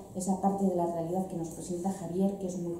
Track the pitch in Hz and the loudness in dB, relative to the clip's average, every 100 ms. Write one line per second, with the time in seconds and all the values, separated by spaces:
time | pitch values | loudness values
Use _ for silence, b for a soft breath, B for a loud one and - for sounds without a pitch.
0 | B 190 185 190 196 196 196 175 170 165 | B -4 -2 2 2 4 4 4 2 0
1 | 165 185 185 180 165 - 165 175 190 185 | 0 0 -2 -2 -4 -6 -6 -2 -2 -2
2 | 165 175 196 196 185 180 170 165 | -2 2 2 2 -4 -4 -4 -4